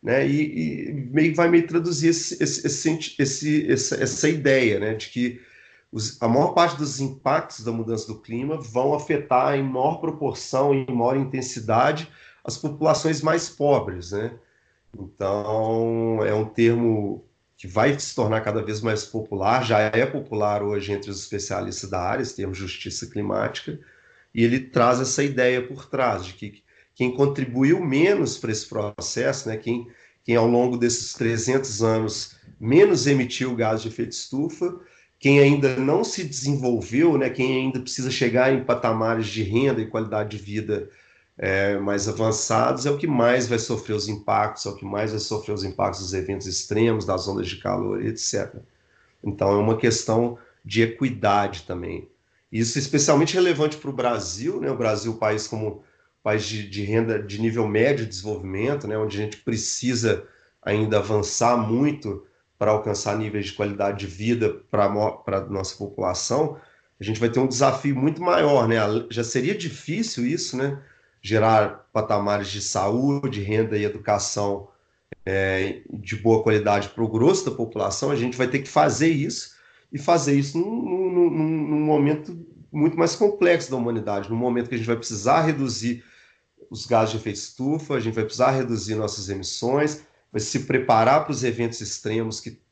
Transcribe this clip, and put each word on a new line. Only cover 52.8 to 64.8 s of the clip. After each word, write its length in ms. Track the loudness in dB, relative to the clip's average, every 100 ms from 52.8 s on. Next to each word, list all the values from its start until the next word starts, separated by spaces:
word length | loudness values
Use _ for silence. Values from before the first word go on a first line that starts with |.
especialmente 540 | 0 0 4 4 4
relevante 420 | 4 2 4 0 -2
pro 160 | -8
Brasil, 680 | -2 0 -2 -4 -6 -4 -4
né? 100 | -4
O 60 | 0
Brasil, 380 | 0 0 -4
país 320 | -2 0 0 -4
como 360 | -6 -6 -8 -18 _ _ _
país 220 | -2 -2
de, 240 | -2 -6 -8
de 140 | -6
renda 380 | 0 0 2 -2
de 180 | -4 -2
nível 260 | -2 0 0
médio 380 | 2 2 2
de 60 | -4
desenvolvimento, 760 | -8 -8 -8 -6 -4 -4 -4 -4
né? 100 | -4
Onde 220 | -4 -4
a 40 |
gente 160 | -6 -6
precisa 880 | -6 -4 -4 -4 -2 0 0 0 -4 _ _ _
ainda 360 | -2 0 2 0
avançar 580 | 2 0 0 2 2 2
muito 680 | 2 2 2 0 -8 -10 -12 _ _ _
pra 120 | 2
alcançar 480 | 2 0 -2 -2 -2
níveis 280 | -2 -4 -6
de 60 |
qualidade 460 | -4 -4 -2 -2 -2
de 80 | -8
vida 560 | -4 -2 2 0 -2 _
pra 180 | 2